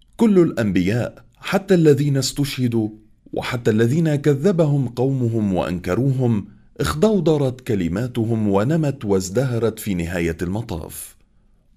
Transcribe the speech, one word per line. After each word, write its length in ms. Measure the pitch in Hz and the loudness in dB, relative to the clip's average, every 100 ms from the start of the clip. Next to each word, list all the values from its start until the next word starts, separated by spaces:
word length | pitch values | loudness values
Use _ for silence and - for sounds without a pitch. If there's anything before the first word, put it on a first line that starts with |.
| _ - | _ 0
كل 220 | 226 190 | 4 6
الأنبياء، 880 | 165 - 107 92 90 117 104 - - _ | 4 2 0 2 2 0 -2 -8 -20 _
حتى 360 | - 196 190 | -4 -4 2
الذين 440 | 180 156 131 143 135 | 4 6 4 2 0
استشهدوا، 720 | 131 - 139 - 127 117 107 - - _ - | -2 -4 -4 -2 -2 0 -2 -6 -20 _ -12
وحتى 380 | - - - 117 | -10 -6 -4 0
الذين 440 | 107 117 151 160 147 | 2 2 2 0 0
كذبهم 720 | 151 139 165 170 156 143 120 | 0 2 2 2 2 2 -2
قومهم 640 | 120 135 135 117 113 104 | -2 -2 0 -2 0 0
وأنكروهم، 960 | 90 76 87 90 92 135 131 123 107 95 - - - | 0 -2 -4 -2 0 0 2 2 0 -4 -12 -14 -6
اخضودرت 840 | 143 147 214 208 160 151 135 123 | -4 0 2 2 2 2 0 -2
كلماتهم 840 | - 104 85 90 123 120 110 113 104 | -4 -2 0 -2 -4 -2 -2 0 0
ونمت 560 | 98 113 165 147 135 104 | 2 2 0 0 -2 -2
وازدهرت 720 | 95 92 101 135 117 113 113 | 0 0 -2 -2 0 -2 -2
في 140 | - | -4
نهاية 440 | 90 85 90 85 80 | -4 -2 -2 -2 -2
المطاف. 720 | 87 101 117 87 50 - - - _ _ _ _ _ | -4 -6 -6 -10 -10 -16 -18 -20 _ _ _ _ _